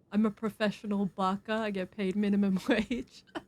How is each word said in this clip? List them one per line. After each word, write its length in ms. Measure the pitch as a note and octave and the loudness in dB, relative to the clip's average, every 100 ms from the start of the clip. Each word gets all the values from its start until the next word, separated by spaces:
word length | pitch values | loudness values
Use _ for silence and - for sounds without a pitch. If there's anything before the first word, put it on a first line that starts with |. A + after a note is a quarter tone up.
| _ | _
I'm 140 | G#3 A3 | 0 0
a 60 | |
professional 760 | G#3 A3 - G#3+ - G#3 G3+ G3+ | 0 -6 0 -2 -2 -4 -2 -2
baka. 480 | - F#3+ G3 - | 0 0 0 -2
I 180 | A3 A3 | -2 -2
get 240 | G3 F#3 - | -4 -6 -2
paid 200 | F#3+ G3+ | -2 0
minimum 440 | G3+ G3+ G3+ F#3+ | 2 2 2 2
<laughs> 60 | - | 2
wage. 540 | A3+ G#3+ A#3+ - - - - | 2 2 -4 -6 -16 -16 -14